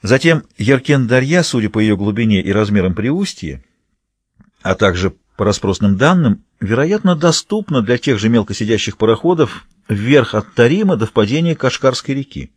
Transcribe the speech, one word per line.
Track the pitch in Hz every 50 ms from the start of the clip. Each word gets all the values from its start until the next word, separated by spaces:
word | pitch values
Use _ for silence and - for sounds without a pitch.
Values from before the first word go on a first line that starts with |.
Затем | - 98 120 135 - 165 165 151 - _ _
Яркен-Дарья, | _ 107 110 135 127 131 - 147 139 127 110 123 127 127 135 165 180 165
судя | - - 123 107 104
по | - 110
ее | 107 110 107
глубине | 92 101 104 104 107 117 110 107 95
и | - - 98
размерам | 104 110 101 104 101 90 92 90
при | 98 101 123
устье, | 147 185 202 - - - - 78 67 69 _ _ _ _ _ _ _ _ _ _ _ _ _ _ _ _ - _ _ _ _
а | 92 95
также | - 107 98 87 85 92 95 90 _ _ _ _
по | - 104
распросным | 98 101 - - 98 95 - 104 101 98
данным, | 92 127 151 185 180 160 120 98 - _ _ _ _
вероятно, | - 95 113 120 143 165 202 214 - 185 180
доступна | 156 143 170 160 - - _ 208 220 208 - 151 131 107
для | 101 123 120
тех | - 143 127 101
же | 107 110
мелкосидящих | 117 117 101 - 101 - 110 107 113 104 - - 101
пароходов | _ 110 110 113 - - 170 180 160 147 110 - - - _ _ _ _ _
вверх | 107 101 104 120 143 143 117 - -
от | 110 101 - _
Тарима | - 120 123 156 196 220 190 165
до | 110 110
впадения | - _ 113 107 101 127 156 170 170 160
Кашкарской | - - 131 - - - 127 123 - - - 135
реки. | 139 135 _ - 143 - - _